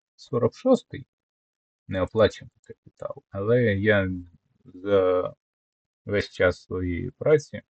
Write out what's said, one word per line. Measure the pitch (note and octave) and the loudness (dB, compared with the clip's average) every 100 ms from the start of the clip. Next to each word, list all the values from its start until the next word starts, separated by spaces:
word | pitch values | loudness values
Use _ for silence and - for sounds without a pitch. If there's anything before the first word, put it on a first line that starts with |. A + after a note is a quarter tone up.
| _ _ | _ _
сорок | - A#2+ A#2+ - | -6 -2 -2 0
шостий | B3+ C4 - - C3 _ _ _ _ _ _ _ - | 2 2 0 -16 -18 _ _ _ _ _ _ _ -8
неоплачений | F#2+ F2+ A2 G#2 - - _ - | -4 -2 2 2 2 -20 _ -20
капітал, | - - - - - _ | -20 -20 -14 -14 -14 _
але | G2 G2+ B2 | -8 0 2
я | A#2+ G2 G#2+ G#2 F#2+ F2+ F2 _ _ _ - | 2 0 2 2 2 -6 -12 _ _ _ -20
за | F2+ G2 G2 F#2 F2+ F#2 - _ _ _ _ _ _ - | -12 0 2 4 2 -2 -8 _ _ _ _ _ _ -4
весь | G2+ - | -4 -4
час | - F#2 F2 | 0 2 0
своєї | - F#2 F2+ E2+ F2+ | -6 -6 -4 -4 -6
праці | - - D#3 D3 - - | -4 2 2 0 -16 -18